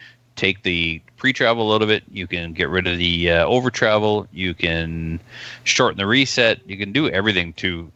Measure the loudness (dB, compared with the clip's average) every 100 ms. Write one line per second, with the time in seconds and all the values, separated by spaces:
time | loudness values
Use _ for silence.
0 | -20 _ _ -2 -2 0 -2 0 -2 -4
1 | -12 _ -2 2 2 2 2 2 2 0
2 | -2 -10 -6 -6 -6 -4 0 0 0 0
3 | 0 2 2 4 4 2 0 0 2 4
4 | 2 0 -2 -6 -6 -2 -2 -2 -2 -4
5 | -4 -6 -10 -18 -18 -8 -2 2 2 0
6 | 0 2 2 2 2 0 -6 -10 -4 -2
7 | 0 0 0 0 -2 -4 -6 -6 -10